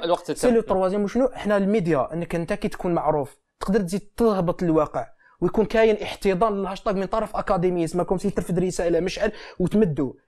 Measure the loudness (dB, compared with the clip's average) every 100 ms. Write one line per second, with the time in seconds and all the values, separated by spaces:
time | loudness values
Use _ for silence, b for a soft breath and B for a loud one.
0 | 2 -2 -2 0 2 2 2 0 0 0
1 | -2 0 0 0 0 2 2 2 2 0
2 | 0 -4 -4 -4 -4 -4 -4 -4 -2 0
3 | 2 0 -2 -10 _ -8 0 0 0 -4
4 | -6 0 2 2 0 0 2 2 2 -2
5 | -8 b b b 0 2 2 4 4 2
6 | -4 -4 0 2 2 0 -4 -4 -4 -2
7 | -2 -2 -4 -4 -2 0 0 0 -2 -2
8 | -2 -2 -2 -2 -2 0 0 0 0 0
9 | 0 -2 -2 B B -4 0 2 2 2
10 | -4 -6